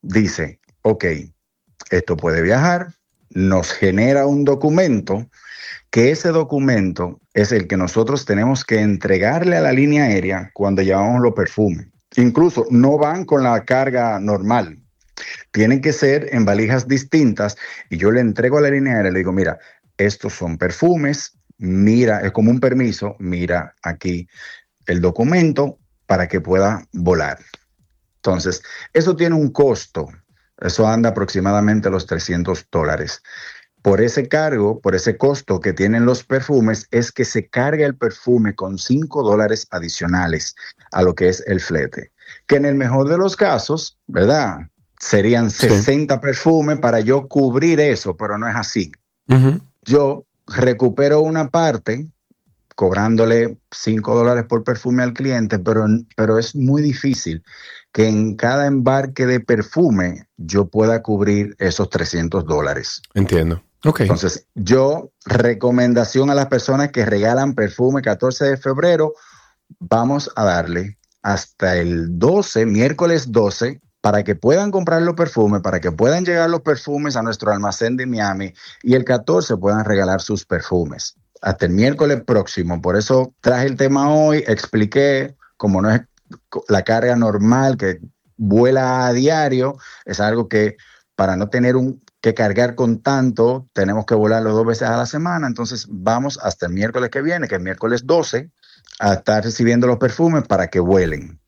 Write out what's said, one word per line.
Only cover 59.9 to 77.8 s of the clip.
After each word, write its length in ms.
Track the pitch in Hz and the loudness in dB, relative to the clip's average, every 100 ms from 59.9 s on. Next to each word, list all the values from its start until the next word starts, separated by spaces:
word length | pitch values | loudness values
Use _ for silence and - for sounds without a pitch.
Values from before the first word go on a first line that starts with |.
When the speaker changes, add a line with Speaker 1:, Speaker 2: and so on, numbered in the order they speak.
| 101 90 87 - - | 2 0 -6 -16 -16
Speaker 1:
yo 300 | 82 98 95 | -2 0 0
pueda 360 | 107 110 113 | 2 2 0
cubrir 520 | 113 104 104 101 101 - | -2 0 2 0 -2 -4
esos 300 | 95 85 92 | -4 -2 -4
trescientos 540 | 85 82 85 82 95 78 | -2 -4 -4 -2 -4 -2
dólares. 540 | 76 73 71 - - - | -2 -2 -6 -10 -14 -6
Speaker 2:
Entiendo. 480 | - 95 87 82 85 _ _ | -2 0 2 0 -4 _ _
Ok. 160 | 147 156 | 0 2
Speaker 1:
Entonces, 460 | 101 - 95 - _ | 0 0 -2 -6 _
yo, 580 | - 95 127 135 160 - _ | -10 2 2 4 0 -8 _
recomendación 1080 | - 123 117 107 123 123 123 120 110 131 139 | -4 0 2 2 0 2 2 2 0 0 2
a 40 | |
las 120 | 143 135 | 0 0
personas 440 | 127 - 135 143 | -2 0 0 0
que 140 | 123 | -2
regalan 500 | 104 101 110 123 139 | 0 2 2 2 0
perfume 480 | 123 104 - 127 139 | 0 -4 0 0 0
catorce 420 | 113 98 127 127 139 | -2 -2 -2 0 -2
de 100 | 135 | -2
febrero, 560 | 135 135 170 165 156 156 - _ _ _ _ - | -4 0 2 2 0 -4 -20 _ _ _ _ -18
vamos 520 | - 113 120 143 - | -2 0 2 -2 -4
a 100 | - | -2
darle 540 | 104 87 82 87 98 104 _ _ | 0 0 -2 -6 -6 -12 _ _
hasta 540 | 98 98 - _ 95 90 | -6 -6 -6 _ -2 0
el 420 | 87 85 82 85 | -2 -4 -4 0
doce, 480 | 117 196 196 113 113 | 2 2 0 -2 0
miércoles 640 | 104 131 151 170 165 127 | 2 0 0 0 0 0
doce, 500 | 113 101 92 117 139 _ _ | 0 0 -2 -6 -8 _ _
para 220 | 107 104 | 0 0
que 100 | 98 | 0
puedan 360 | 92 117 165 208 | 0 2 2 2
comprar 300 | 190 170 165 | -2 0 0
los 140 | 170 | 0
perfumes, 480 | 165 170 117 104 104 | 0 -2 2 2 2
para 180 | 92 90 | -2 -2
que 100 | 87 | -4
puedan 320 | 80 117 165 180 | 0 0 2 0
llegar 240 | 170 165 | 0 0
los 100 | 170 | -2
perfumes 560 | 156 139 - 143 147 131 | -2 -2 -2 -6 -4 -4
a 60 | |
nuestro 300 | 113 110 104 | -4 -4 -2
almacén 440 | 101 101 95 | -2 -2 -2